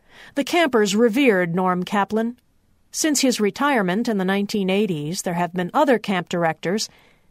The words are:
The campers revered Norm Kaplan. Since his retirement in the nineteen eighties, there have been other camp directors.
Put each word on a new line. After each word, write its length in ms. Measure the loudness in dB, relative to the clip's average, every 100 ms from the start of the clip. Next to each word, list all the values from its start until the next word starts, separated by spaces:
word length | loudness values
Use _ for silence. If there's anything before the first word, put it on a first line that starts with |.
| _ -20 -8
The 100 | -6
campers 500 | -2 0 2 2 2
revered 600 | 4 4 4 4 4 0
Norm 300 | 0 0 -2
Kaplan. 540 | -2 -2 0 -2 -4 -8 _ _ _ _ _
Since 280 | -4 -2 2
his 200 | 0 2
retirement 680 | -2 0 0 2 0 -2 -2
in 100 | -2
the 80 | 0
nineteen 440 | -2 -2 -2 0
eighties, 520 | 0 0 -2 -6 -6
there 120 | -4
have 200 | -4 -4
been 160 | -4 -2
other 260 | 0 2 2
camp 300 | 0 -4 -2
directors. 600 | -2 -2 -2 -4 -4 -6 -12 _ _ _